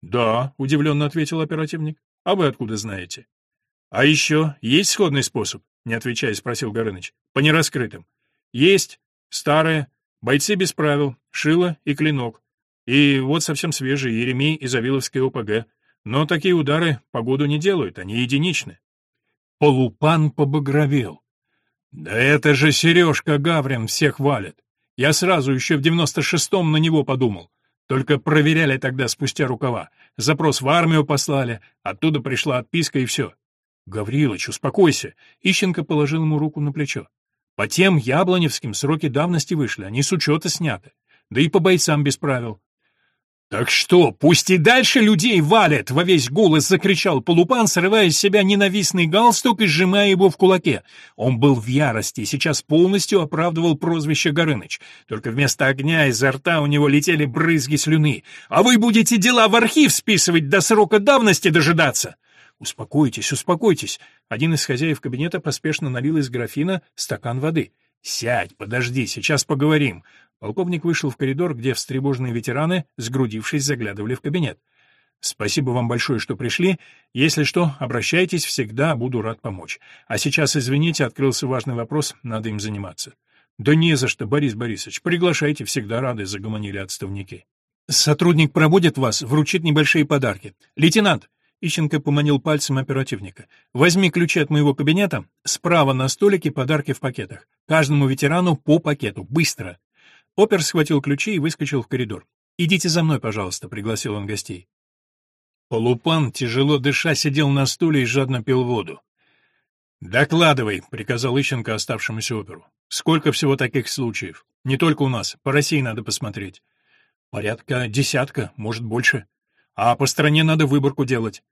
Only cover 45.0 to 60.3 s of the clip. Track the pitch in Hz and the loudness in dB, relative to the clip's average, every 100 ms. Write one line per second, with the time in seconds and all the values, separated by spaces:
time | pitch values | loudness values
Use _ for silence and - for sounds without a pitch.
45 | 214 208 214 202 151 220 185 147 101 131 | 4 4 4 2 4 6 6 2 0 0
46 | 175 180 120 147 214 156 135 190 196 196 | 4 4 2 2 4 4 4 2 2 2
47 | 202 143 117 170 175 247 226 - 180 220 | 2 0 2 4 4 4 2 2 2 4
48 | 190 151 208 208 190 202 202 196 180 185 | 4 4 2 4 4 4 2 2 0 0
49 | 165 190 240 226 262 214 214 151 185 196 | 2 4 4 4 0 2 2 2 2 4
50 | 202 190 190 - 185 185 170 107 _ - | 4 6 4 4 4 4 2 -2 _ -20
51 | - - 127 123 139 131 113 127 147 110 | -20 -4 -2 2 4 2 0 0 0 -2
52 | 104 - 107 143 165 143 - 151 180 196 | -6 -6 -6 -4 -2 -4 0 2 4 2
53 | - 196 151 156 170 160 170 147 170 165 | 2 0 0 -2 -2 0 0 0 0 -2
54 | 147 151 165 151 160 131 82 - - - | 0 0 0 0 0 -2 -6 -14 -14 -20
55 | _ 110 120 113 143 - 135 131 139 165 | _ -8 -6 -2 0 2 0 0 0 2
56 | 143 113 135 135 175 165 147 147 147 143 | 2 2 0 0 -2 0 2 2 4 4
57 | 147 160 147 123 165 165 127 147 - 156 | 2 0 0 0 2 2 2 -2 2 2
58 | 151 104 - - - 143 214 240 233 220 | 2 0 -8 -20 -2 2 6 6 6 4
59 | 226 233 196 247 220 226 233 - 277 - | 4 2 2 4 4 4 2 4 4 4
60 | - 202 - | 0 2 4